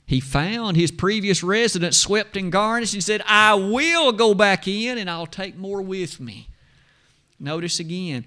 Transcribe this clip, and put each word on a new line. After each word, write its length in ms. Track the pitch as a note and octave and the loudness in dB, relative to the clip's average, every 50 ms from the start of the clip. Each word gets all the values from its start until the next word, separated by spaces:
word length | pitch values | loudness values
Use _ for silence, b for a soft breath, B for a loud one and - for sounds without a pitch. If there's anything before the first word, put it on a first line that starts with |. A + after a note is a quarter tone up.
| _ | _
He 140 | - D#3 D#3+ | -2 -2 -2
found 560 | C#3+ - - C#3+ D3+ F#3 A3 A#3 A#3 G#3 F3 | -2 0 -2 -2 -2 -2 -4 -4 -2 0 2
his 160 | E3 E3+ D#3 | 2 2 2
previous 500 | E3+ - - F#3+ G#3+ A3 G3 G3+ F#3 D#3+ | 0 -2 -2 -2 0 0 0 0 0 0
residence 560 | E3+ F3+ G3 A3 A#3+ A3+ - F3+ E3+ E3+ E3+ - | 0 0 0 2 2 0 0 0 -2 0 2 2
swept 400 | - - G3+ G#3+ G3+ G#3 - G3 | 2 2 0 0 0 -2 -6 -6
and 140 | F#3+ F3+ | -4 -2
garnished 420 | D#3+ F#3+ G#3 G#3+ A3+ A#3 A#3 G3+ G3+ | 0 0 0 0 0 -2 -2 -4 -6
and 100 | G3+ E3 | -4 -2
said, 200 | - G#3+ G#3+ - | -2 -2 -2 0
"I 300 | - G#3+ G#3 G#3+ G#3+ G#3+ | 4 4 6 8 6 6
will 560 | G3+ F#3+ G3 G#3+ B3+ D4 E4 E4+ E4+ D#4+ C4 | 4 4 2 0 0 2 2 2 2 4 2
go 220 | A3+ G3+ A#3 A3 G#3 | 4 4 4 4 6
back 340 | F#3 G#3+ G3+ F#3+ F3 - F#3 | 6 4 4 4 2 0 -2
in 300 | G3 G#3 A3+ B3 B3+ A#3+ | -4 -4 -4 -4 -4 -6
and 120 | G3+ F3+ | -6 -6
I'll 160 | E3+ E3 E3+ | -6 -8 -8
take 320 | D#3+ - - F#3+ G3 - D#3+ | -10 -10 -10 -12 -12 -12 -12
more 240 | F#3+ G3 G3+ G3+ | -10 -8 -6 -6
with 380 | F#3+ F#3+ F#3+ F#3+ F3+ D#3+ - - | -6 -6 -6 -6 -6 -8 -8 -12
me." 300 | C3+ A#2 G2+ A2+ - - b b b b b b b b b b b b b b b b b - | -14 -16 -16 -16 -18 -20 b b b b b b b b b b b b b b b b b -12
Notice 400 | C#3 C#3+ D#3 E3 E3+ F3 - - | -8 -6 -6 -4 -4 -4 -4 -4
again, 460 | E3+ D#3+ F3 F3+ F#3 F3 C#3+ B2 A2+ | -6 -6 -6 -6 -6 -6 -6 -8 -8